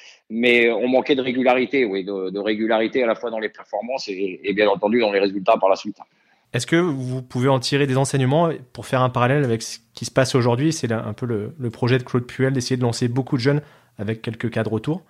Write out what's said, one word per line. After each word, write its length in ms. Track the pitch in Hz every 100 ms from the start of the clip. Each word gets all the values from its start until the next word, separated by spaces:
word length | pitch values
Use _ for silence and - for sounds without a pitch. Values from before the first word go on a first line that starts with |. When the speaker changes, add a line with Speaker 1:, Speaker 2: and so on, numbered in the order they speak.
| - - -
Speaker 1:
mais 400 | 110 123 120 117
on 180 | 110 127
manquait 260 | 127 -
de 80 | 135
régularité, 640 | 127 127 123 127 120 139
oui, 180 | 117 98
de, 280 | 95 98 92
de 80 | 98
régularité 640 | 101 107 110 113 110 135
à 20 | 120
la 80 |
fois 160 | 110 120
dans 80 | 110
les 120 | 107
performances 580 | - 95 104 117 131 -
et, 320 | 95 98 90
et 100 | 90
bien 160 | 98 104
entendu 300 | 98 104 120
dans 140 | 107
les 80 | 101
résultats 380 | 98 98 92 110
par 80 | 95
la 80 | 95
suite. 220 | 107 - - _ _ _ _
Speaker 2:
Est-ce 140 | 127 -
que 80 |
vous 480 | 165 180 135 127 127
pouvez 260 | 123 127 131
en 120 | 135
tirer 260 | 123 143 139
des 100 | 131
enseignements 540 | 135 139 127 147 170 135 123
pour 120 | -
faire 180 | - 131
un 60 | 127
parallèle 360 | 123 120 147
avec 180 | 135 113
ce 160 | - - _
qui 100 | -
se 60 | 120
passe 240 | - 127
aujourd'hui ? 380 | 135 120 120 156
C'est 160 | 156 117
là 160 | 113 113
un 60 |
peu 120 | 104
le, 300 | 120 110 110 143
le 140 | 120
projet 260 | - 123 131
de 60 |
Claude 240 | 123 127 123
Puel 260 | - 131
d'essayer 240 | 135 123 127
de 60 |
lancer 240 | 123 113 123
beaucoup 300 | 123 123 143
de 40 |
jeunes 220 | 127 147 - _ _ -
avec 220 | 104 113
quelques 300 | - 113 117
cadres 220 | 113 110
autour. 300 | 110 143 175